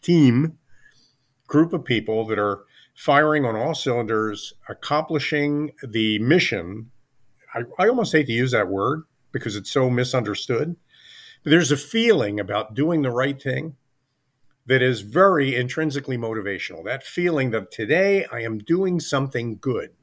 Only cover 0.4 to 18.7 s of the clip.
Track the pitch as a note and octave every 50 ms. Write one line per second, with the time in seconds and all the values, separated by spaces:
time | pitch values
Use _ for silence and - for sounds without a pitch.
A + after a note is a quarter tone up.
0.4 | D3+ D#3+ - _ _ _ - - - - _ _ _ _ _ _ _ _ _ _
1.4 | _ _ - D3 D#3+ E3+ E3 D#3 B2+ - B2 A2 G#2+ A2 A2 A2 A2+ G#2+ A2 G2
2.4 | G#2 G#2 G2 G2 - _ _ - - _ _ - - - C#3+ C#3+ D3+ D#3 D3+ D3+
3.4 | C#3 A#2+ A2 A2 A#2 D3+ E3 D#3 - C#3+ B2 A#2+ A#2 G#2+ A2+ A2 A2 A2 G#2 G#2
4.4 | - - - - - - G#2+ - - - C#3+ D3+ D#3 D#3 E3 D3+ C3+ - - D3
5.4 | C#3+ D3 D3 D3 D3+ D3+ D3 _ - B2 G#2 A#2 A2 A2 G#2+ G#2 A2 A#2+ D#3 F#3
6.4 | - - - G2 E2+ F2 F#2+ A2 A2+ A#2 - - _ _ _ _ _ _ _ _
7.4 | _ _ - A#2+ A#2+ - - - F3+ G#3+ B3 B3+ A3 D3 - D#3 D3 A#2+ A2+ A#2
8.4 | B2+ C3 B2 A2+ G#2 F2+ F#2+ G2 G2 A#2 D3 D#3+ D#3+ _ _ _ _ _ _ -
9.4 | - A#2 G2 G#2 F#2+ - - C#3 B2+ B2+ B2 A#2+ B2 B2 - C3 A#2 G#2 G2+ -
10.4 | - - B2+ A#2 C#3 E3 F3 - _ _ _ _ _ - - - - - - _
11.4 | _ D3 C#3+ E3+ E3+ B2 D3 C#3 - - - A3+ A3+ A#3 G#3+ D#3+ A#2 G#2 G#2 G#2
12.4 | G2+ F#2 G#2 G#2 G#2+ - A2 G#2+ C#3+ D#3+ F3 D#3+ C#3+ C3 A#2+ A#2+ C3 C#3 C#3 C#3
13.4 | - C#3 B2+ C3 D3 D#3+ C#3 _ _ _ _ _ _ _ _ _ _ _ _ _
14.4 | _ _ _ _ _ - C3 C3 B2 B2+ B2+ G#2+ G2 G#2 A2 D3+ F#3+ G3 F#3 D#3+
15.4 | C#3 C3+ C3 A#2+ B2+ B2 - - D#3+ D#3 C3+ C#3+ C#3 - C3 A#2+ A#2 A2+ A2+ A2
16.4 | G2 G2+ G2 F2+ - - F2+ D#2+ E2 G2+ B2 C3+ - - - - F3 F3 E3+ D3
17.4 | C3 B2+ A2 A2 G2 - - - A2+ G#2 C#3 E3+ F#3+ G3 G3 G3 - - - A#2+
18.4 | A2+ A#2 A2+ G#2+ G#2+ -